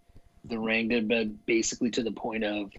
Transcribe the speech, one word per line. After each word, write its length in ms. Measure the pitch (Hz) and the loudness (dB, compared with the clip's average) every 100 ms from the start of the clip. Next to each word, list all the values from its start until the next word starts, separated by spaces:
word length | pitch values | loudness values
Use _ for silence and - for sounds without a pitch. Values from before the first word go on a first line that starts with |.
| _ - - - - | _ -20 -20 -20 -8
the 100 | 113 | -4
Rangda, 500 | 110 113 113 120 107 | 0 2 4 2 2
but 400 | 117 107 104 - | 2 0 -4 2
basically 460 | 113 110 - 120 | 2 2 0 0
to 120 | 131 | 0
the 80 | 110 | -2
point 340 | 95 120 110 107 | -4 -6 -2 -2
of 260 | 104 98 | -2 -6